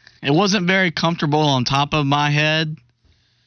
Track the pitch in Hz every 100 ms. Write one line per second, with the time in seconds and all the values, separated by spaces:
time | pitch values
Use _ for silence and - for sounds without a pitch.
0 | - _ 135 151 202 202 175 190 185 -
1 | 165 165 156 151 151 135 117 139 147 156
2 | 143 143 147 147 151 156 156 156 _ _
3 | _ _ _ _